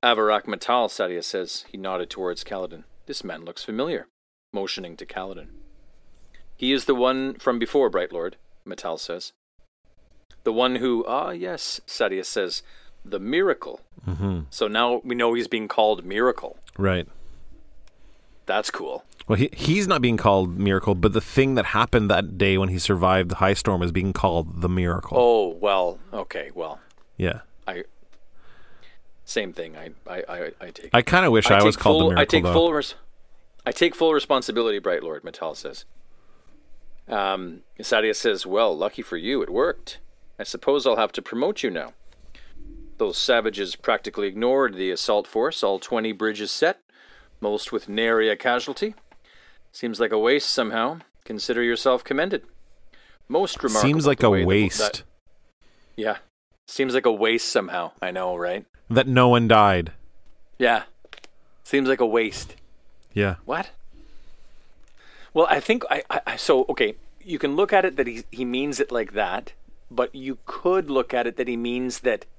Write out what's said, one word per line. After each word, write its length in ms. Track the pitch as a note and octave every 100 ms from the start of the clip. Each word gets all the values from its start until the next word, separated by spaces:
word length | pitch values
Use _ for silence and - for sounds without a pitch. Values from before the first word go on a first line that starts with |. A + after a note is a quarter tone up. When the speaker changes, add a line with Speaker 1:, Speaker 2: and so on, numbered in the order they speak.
Speaker 1:
"Avarak 440 | B2 A2+ A2 G#2+ G#2+
Matal," 400 | G2+ - B2 A2+
Sadeas 380 | - F#2+ F2 E2
says. 400 | F#2+ F2 - -
He 80 | F#2+
nodded 320 | F#2+ F#2 F2+
towards 340 | - F2+ F2
Kaladin. 400 | - G2 F2+ E2 - - -
"This 180 | C#3+
man 200 | F#2+ D#2+
looks 200 | E2+ -
familiar," 440 | - A2 D3 D3+ - _ _ _ _
motioning 420 | G#2 G2 - F2+ E2
to 80 | F#2
Kaladin. 420 | - F#2 F2+ D2+ - - - - - - - - - - -
"He 160 | B2+
is 140 | C3+ -
the 100 | C3
one 380 | B2+ C3 C3+ -
from 240 | - A#2+
before, 300 | A2+ D3 B2
Bright 240 | F#2 F2+
Lord," 240 | F2 E2+ - - -
Matal 340 | - F2+ - D#2+
says. 360 | - E2+ - _ _ _ _ _ _ _ _ - _ -
"The 100 | -
one 240 | A2+ B2+ B2+
who," 260 | B2+ A#2+ A#2
ah, 240 | B2+ E3+
yes, 500 | F3 F3+ F3 - - -
Sadeas 380 | - G#2 F#2+ F#2
says, 340 | - F#2 - - - - -
"the 160 | - G2
miracle." 600 | G2 D#3 F#3+ D3+ - A#1 - - -
Speaker 2:
Mm-hmm. 340 | F2 G2 F2+ D2
Speaker 1:
So 160 | - A2
now 340 | G#2+ A#2+ B2
we 120 | C3 A#2+
know 180 | A#2
he's 140 | A#2+ A#2
being 200 | A#2 G#2+
called 380 | - G#2+ G#2 F2
Miracle. 520 | G2+ B2 A#2 - - - -
Speaker 2:
Right. 300 | G2 F#2 D#2+ - - - - - - - - _ - - - - -
Speaker 1:
That's 240 | G2 G#2+
cool. 320 | - D2 C2 - - -
Speaker 2:
Well, 100 | G#2+
he, 120 | C#3
he's 360 | - - F3+ F#3+
not 140 | E3+
being 140 | B2 A2
called 420 | A2+ G2 F#2 F2
Miracle, 380 | G2+ F#2+ G2 F#2+
but 160 | G#2
the 80 | G2+
thing 360 | - - C3+ C3
that 100 | G2
happened 440 | - A#2+ B2 G#2
that 280 | F#2 G2+ F#2
day 200 | G2+ F#2+
when 120 | F#2+
he 100 | F2+
survived 500 | - F#2+ F#2 F#2+ F2+
the 60 | -
high 180 | F#2+ G2+
storm 260 | - F#2
is 80 | F2+
being 220 | E2+ F#2+
called 480 | F#2 G2 E2+ D#2+ E2
the 80 | F2+
Miracle. 480 | F2+ F2 E2+ - B2
Speaker 1:
Oh, 280 | A#2+ A#2 F#2+
well, 500 | E2 G2+ G2 F2+ F#2+ -
okay, 380 | G2 F2+ F#2 C#2+ F2
well. 240 | D#2+ - - - - -
Speaker 2:
Yeah. 240 | F#2 A2+ - - -
Speaker 1:
I, 160 | F2 - - - - - - - - - - - - - - -
same 260 | - G2
thing. 240 | E2+ E2 D#2
I, 140 | D2+ - -
I, 140 | F2+ -
I, 220 | F2 D#2 -
I 80 | -
take 200 | - -
Speaker 2:
I 80 | B2
kinda 280 | B2 F3 F#3
wish 220 | A2+ -
Speaker 1:
I 60 | G2+
Speaker 2:
I 40 |
was 120 | G#2 A2
Speaker 1:
take 80 |
Speaker 2:
called 160 | G#2+ -
the 40 | -
Speaker 1:
full, 60 |
I 40 | -
Speaker 2:
Miracle, 160 | -
Speaker 1:
take 120 | D#3+ -
Speaker 2:
though. 80 |
Speaker 1:
full 180 | E3 E3+
res-, 240 | D3+ C#3 - - - - - - - -
I 60 |
take 200 | A#2 F3 -
full 180 | E3
responsibility, 680 | D3+ - C3+ - A2 A2+ G2+
Bright 240 | F#2+ F2
Lord, 220 | E2 D2+ E2
Matal 280 | - E2
says. 300 | D2+ - - - - - - - - - - - - - - -
Um, 540 | A2 G2 F#2+ F2+ E2 - -
Sadia 340 | G#2+ A2+ A2 G#2
says, 300 | A#2+ G2 F#2+
"Well, 320 | G2 A2+ D#2
lucky 240 | G2 -
for 160 | A2+ E2+
you, 240 | F#2+ C3+
it 80 | F#2
worked. 480 | G2 D#3+ - - - - - - -
I 40 |
suppose 440 | - - - C#3+ C3
I'll 80 | A2+
have 160 | G#2+
to 80 | -
promote 420 | F#2 A2+ D3+ G#3
you 60 | A#2+
now. 220 | E2+ B1 - - - - - - - - - - -
Those 200 | G#2+ F2
savages 580 | - A#2+ A2 G2+ F#2+ -
practically 520 | - A2 - G#2 G2+
ignored 480 | G2 A#2+ C3+ B2+ F#2+
the 140 | F#2+
assault 360 | F2+ - G#2 G2
force, 360 | A2 C3 D#3+
all 160 | G#2 G2
twenty 340 | - A#2+ A2
bridges 360 | G2+ A2 G#2 G#2
set, 280 | - D#3+ G3 _ _ _ - - -
most 300 | G#2 G#2 -
with 160 | A2+ -
nary 400 | G#2 A#2 A2+ A2
a 60 | G#2
casualty. 580 | B2+ A#2+ B2 C3+ G#3 G#3+ - - _ - - - -
Seems 280 | - A#2 G#2+
like 120 | A2+
a 60 | A2
waste 320 | A2+ C#3+ -
somehow. 500 | - A2+ A2+ A#2 E3 - _
Consider 380 | - A2 - A#2+
yourself 420 | A#2+ A#2 C3+ B2+
commended." 400 | - C#3 F3 G3 - - - - - - _ - -
Most 340 | D3 F#3+ -
remarkable 240 | C3 G#2+ A2
Speaker 2:
Seems 180 | D3+ C#3+
like 120 | C3+
Speaker 1:
the 80 | A#2
Speaker 2:
a 20 |
Speaker 1:
way 80 | G2
that, 60 | F2+
Speaker 2:
waste. 320 | G2 G#2+ -
Speaker 1:
that, 240 | G#2 - - _ _ - _ _ _ _ _ -
yeah. 220 | G#2+ G#2 _ _ _ _ -
Seems 280 | - C3+ B2+
like 100 | B2
a 60 |
waste 380 | A2 A2 A#2 -
somehow. 420 | B2 F#2+ F#2 E2 -
I 100 | F#2
know, 240 | F#2 F#2 F2+
right? 300 | F2 F#2+ - _ -
Speaker 2:
That 180 | A#2 C3
no 200 | B2+ B2
one 180 | A#2+ A#2
died. 440 | A2 G#2 F#2 D#2+ - - - - - - -
Speaker 1:
Yeah. 260 | B2 A2+ - - - - - - - -
Seems 240 | - C#3 C3
like 120 | C3
a 40 | A#2+
waste. 500 | A2+ A2+ - - - - - - - -
Speaker 2:
Yeah. 220 | - G2+ F2+ -
Speaker 1:
What? 240 | D#3 F#3+ - - - - - - - - - - - - - - - -
Well, 140 | D#3 E3+
I 100 | -
think 240 | - B2 -
I, 140 | C#3+ -
I, 120 | - -
I, 100 | -
so, 280 | - C#3 B2+
okay, 260 | B2+ A2 A2+ - -
you 140 | - D#3+
can 180 | D3 D3
look 160 | G3
at 140 | G3+ F#3+
it 100 | C#3
that 100 | A#2+
he, 160 | A#2 -
he 120 | A#2 B2+
means 340 | B2 C#3+ C#3
it 120 | C#3+
like 220 | A#2+ G#2
that, 400 | G2 G2 F#2+ - - - - -
but 240 | B2 B2 C#3
you 240 | C3 C3 -
could 440 | - F3 F#3 D#3
look 240 | C3+ B2
at 140 | B2+ A#2+
it 100 | A#2
that 100 | B2
he 100 | A#2+
means 420 | A#2+ B2 B2+ A#2+
that 260 | B2+ G#2+ -